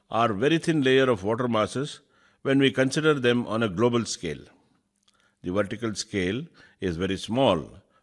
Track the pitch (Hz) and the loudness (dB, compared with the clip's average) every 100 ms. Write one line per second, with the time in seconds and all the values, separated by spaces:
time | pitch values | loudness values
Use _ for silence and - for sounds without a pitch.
0 | _ 110 117 98 143 165 170 160 131 131 | _ 0 0 0 0 0 0 0 4 4
1 | 131 107 98 117 123 110 104 127 147 - | 4 2 -2 -2 0 0 -2 -4 -8 -10
2 | _ _ _ _ 135 135 135 135 135 156 | _ _ _ _ 0 4 4 4 0 2
3 | 156 147 123 120 110 110 113 87 120 120 | 2 2 2 0 -2 -2 -2 0 2 2
4 | 107 - 85 65 - _ _ _ _ _ | -2 -6 -8 -10 -14 _ _ _ _ _
5 | _ _ _ _ 90 98 98 110 117 98 | _ _ _ _ -4 -2 -2 -4 -6 -6
6 | - 101 92 117 170 _ - _ 92 82 | -6 -4 -2 -4 -8 _ -20 _ -6 -2
7 | 95 92 - 120 127 85 58 - _ _ | -4 -4 -4 2 2 2 -2 -14 _ _